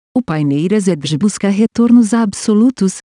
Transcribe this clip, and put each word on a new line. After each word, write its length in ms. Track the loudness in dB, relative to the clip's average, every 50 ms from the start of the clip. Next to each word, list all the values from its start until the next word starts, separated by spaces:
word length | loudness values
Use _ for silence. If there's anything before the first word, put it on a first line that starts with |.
| _ _ -6
O 60 | -4
Paineiras 680 | -4 -4 -4 -2 -2 -2 0 -2 -2 0 0 0 0 0
Edge 300 | -2 -2 -2 -4 -4 -2
busca 320 | -2 -2 -2 -2 -2 -2
retornos 640 | 0 0 -2 -2 0 0 2 4 4 4 4 4 0
absolutos, 840 | 0 -2 -2 -4 -6 -2 0 0 2 2 2 0 0 -2 -4 -4 -6 -14 _